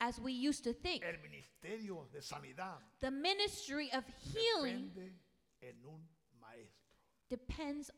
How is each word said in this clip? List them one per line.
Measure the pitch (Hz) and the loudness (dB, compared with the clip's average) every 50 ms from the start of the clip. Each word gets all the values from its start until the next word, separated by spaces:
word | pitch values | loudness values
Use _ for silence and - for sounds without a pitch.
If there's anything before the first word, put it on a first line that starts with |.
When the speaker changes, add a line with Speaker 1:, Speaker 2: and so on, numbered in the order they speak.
| 240 | 2
Speaker 1:
as | 240 233 - | 2 2 0
we | 220 262 262 | 0 0 2
used | 247 254 294 277 - - | 4 6 4 4 4 2
to | 240 233 | 0 0
think. | - - 359 359 240 - | 0 0 0 0 0 0
Speaker 2:
El | 170 170 160 | -2 -4 -4
ministerio | 151 151 147 143 135 - _ - - 165 208 226 220 202 185 165 143 120 135 | -8 -12 -14 -14 -16 -16 _ -12 -8 -6 -4 -4 -4 -4 -6 -6 -8 -8 -10
de | 147 | -10
sanidad | 135 - - 147 143 131 127 151 185 190 170 139 - - _ - | -8 -6 -8 -8 -8 -10 -8 -6 -6 -6 -6 -8 -12 -14 _ 0
Speaker 1:
The | - 262 | 0 0
ministry | 269 277 294 359 392 392 415 403 - - - - 269 294 302 262 240 | 2 4 4 4 6 6 4 2 2 -2 -4 -2 0 0 0 2 0
of | 262 247 - - - - - - | 0 0 -2 -10 -10 -6 -2 2
healing | 440 453 466 453 370 285 254 240 247 - 190 180 | 4 6 6 6 6 4 2 0 0 -4 -6 -6
Speaker 2:
depende | 190 185 190 185 175 _ _ _ _ _ _ _ - 123 | -8 -10 -10 -12 -14 _ _ _ _ _ _ _ -16 -14
en | 123 120 117 120 | -14 -14 -14 -14
un | 147 156 156 165 160 _ _ _ _ _ 120 | -14 -14 -14 -14 -16 _ _ _ _ _ -20
maestro. | 117 110 117 117 113 104 - - _ _ _ _ _ _ _ _ _ - | -18 -16 -16 -16 -16 -18 -20 -20 _ _ _ _ _ _ _ _ _ -4
Speaker 1:
depends | 254 240 254 - - - 320 285 285 294 285 - - | -4 -4 -2 -4 -4 -2 -2 -2 -2 -2 -4 -8 -10